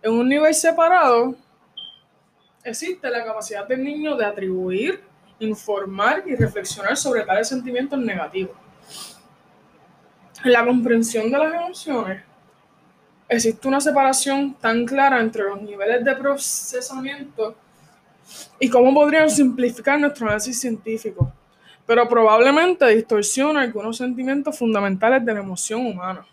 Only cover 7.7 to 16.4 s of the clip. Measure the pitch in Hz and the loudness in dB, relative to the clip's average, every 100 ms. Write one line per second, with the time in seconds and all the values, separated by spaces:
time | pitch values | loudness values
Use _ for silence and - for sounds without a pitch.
7.7 | 247 277 277 233 185 151 190 185 - _ | -6 -4 -4 -4 -4 -6 -6 -8 -10 _
8.7 | _ _ - - - _ _ _ _ _ | _ _ -18 -18 -20 _ _ _ _ _
9.7 | _ _ _ _ _ _ - 254 240 240 | _ _ _ _ _ _ -4 2 4 4
10.7 | 247 240 233 226 226 220 277 311 339 349 | 2 2 2 2 -2 0 0 0 -2 -6
11.7 | 359 320 262 190 190 - _ _ _ _ | -10 -6 -4 -4 -8 -14 _ _ _ _
12.7 | _ _ _ _ _ _ 233 226 220 269 | _ _ _ _ _ _ 0 0 -2 -2
13.7 | 269 285 277 269 262 277 277 277 262 226 | 0 2 2 2 2 0 -2 -2 -4 -2
14.7 | 226 240 277 277 254 226 220 196 202 208 | 0 0 2 2 2 0 -2 -6 -6 -12
15.7 | 202 202 247 240 269 277 277 | -6 0 0 0 -2 -2 -4